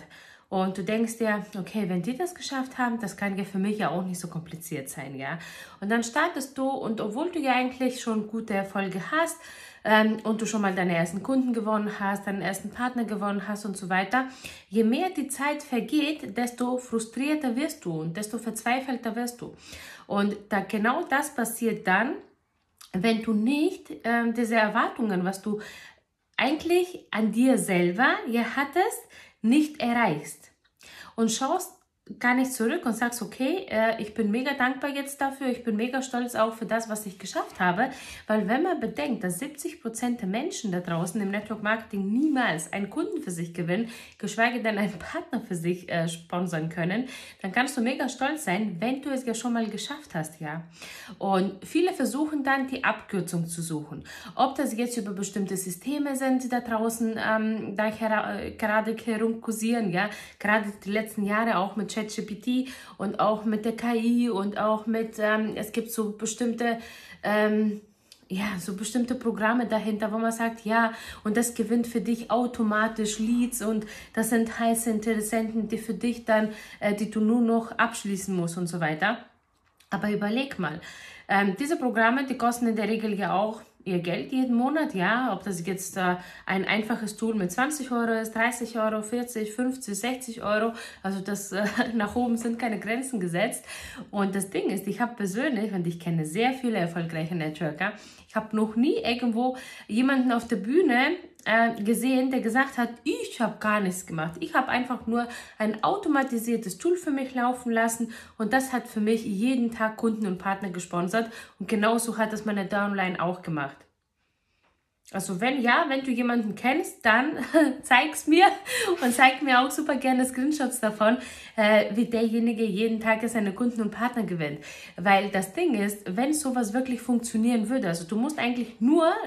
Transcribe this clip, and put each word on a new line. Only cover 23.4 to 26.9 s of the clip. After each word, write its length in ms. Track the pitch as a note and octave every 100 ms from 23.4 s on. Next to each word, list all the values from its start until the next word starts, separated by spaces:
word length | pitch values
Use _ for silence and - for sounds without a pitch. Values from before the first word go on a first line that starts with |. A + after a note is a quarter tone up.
| A3 D4 E4+ F#4+ - -
ähm, 280 | A#3 A#3 A#3
diese 220 | A3+ A3+
Erwartungen, 680 | A3+ G#3+ A3 E4+ F#4 A3 F#3
was 180 | F3+ F#3+
du 180 | A3 G#3 - - - - _ _ _ -
eigentlich 680 | B3 D#4 E4 F4 F4+